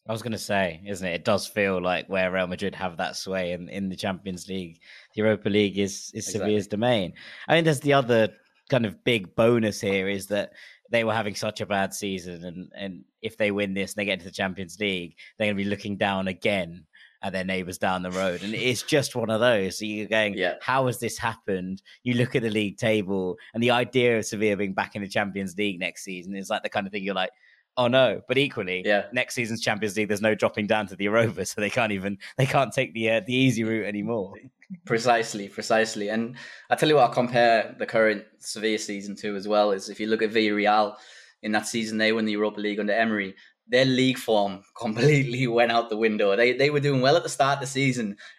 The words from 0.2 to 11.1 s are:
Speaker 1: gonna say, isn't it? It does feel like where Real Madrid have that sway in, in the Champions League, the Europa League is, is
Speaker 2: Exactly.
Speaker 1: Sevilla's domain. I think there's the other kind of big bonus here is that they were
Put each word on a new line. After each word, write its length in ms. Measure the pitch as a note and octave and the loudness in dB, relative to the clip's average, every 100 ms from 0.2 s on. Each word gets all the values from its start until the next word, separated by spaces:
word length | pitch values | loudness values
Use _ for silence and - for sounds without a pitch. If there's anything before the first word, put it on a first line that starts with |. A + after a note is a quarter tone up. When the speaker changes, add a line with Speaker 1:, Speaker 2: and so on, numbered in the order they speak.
Speaker 1:
gonna 160 | A#2 G#2 | -6 -6
say, 420 | - G2+ F#2+ E2 G2+ | -2 0 0 -2 -10
isn't 200 | G2 F#2 | -6 -4
it? 80 | |
It 100 | E2+ | -2
does 220 | G2 G2+ - | 0 0 0
feel 340 | - G2 F#2 | 0 0 2
like 260 | F2+ F2 - | 0 -2 -2
where 220 | F#2+ F#2 | 0 0
Real 160 | F#2 F2+ | 0 -2
Madrid 280 | F2+ G2 - | -4 -6 -4
have 200 | F#2 E2 | -6 -4
that 180 | F2+ - | -6 -6
sway 360 | - F#2+ F2 | -6 -4 -4
in, 160 | F2 F2 | -6 -8
in 200 | G2 G2 | -8 -6
the 80 | F2+ | -4
Champions 520 | G#2 F#2 G2+ F2+ F2+ | -6 -6 -8 -10 -8
League, 300 | F#2+ F2 D#2+ - - - | -8 -10 -14 -20 -20 -12
the 80 | - | 0
Europa 260 | G#2+ G#2 A2 | 2 2 2
League 300 | G2+ G2+ F#2+ | 4 4 2
is, 340 | G2 G2 - | -2 -4 -12
is 140 | A2+ G2+ | -10 -6
Speaker 2:
Exactly. 240 | G#2 G2 | -2 0
Speaker 1:
Sevilla's 120 | G#2+ F#2+ | 0 0
domain. 440 | G2+ A#2+ A#2+ F2 - - - - | 0 2 2 0 -8 -18 -8 2
I 60 | |
think 100 | D#3+ | 4
there's 160 | D#3+ C#3 | 4 2
the 140 | C#3+ | 4
other 340 | C#3 A#2 A#2 G#2+ - _ _ - | 4 6 4 4 0 _ _ -2
kind 160 | C3 A2 | 0 0
of 160 | F#2 | -2
big 320 | - A#2 F#2 | 0 0 0
bonus 460 | - A2+ A#2+ A2 - | 2 4 6 2 -2
here 280 | G#2 G2 F#2+ | 0 0 0
is 200 | G2+ F#2+ | -4 -2
that 240 | G2+ F#2 - - - _ | -2 -4 -8 -20 -20 _
they 140 | A#2 | 0
were 80 | A2+ | 2